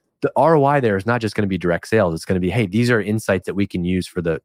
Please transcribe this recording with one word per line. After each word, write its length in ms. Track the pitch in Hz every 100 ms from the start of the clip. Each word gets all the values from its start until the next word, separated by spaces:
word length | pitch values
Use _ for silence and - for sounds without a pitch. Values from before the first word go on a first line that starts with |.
| _ _
the 120 | - -
R 200 | 147 160
O 80 |
I 160 | 139 147
there 160 | 120 98
is 80 |
not 160 | 92 120
just 140 | 110
gonna 120 | - 101
be 120 | 92
direct 280 | 87 85 -
sales. 280 | 110 92
It's 100 | 80
gonna 160 | - 95
be, 80 | 90
"Hey, 180 | 113 101
these 240 | 104 120
are 100 | 117
insights 440 | 98 113 - 95
that 100 | -
we 120 | 90 101
can 180 | 92
use 220 | 87 92 87
for 160 | 92
the, 180 | 82 78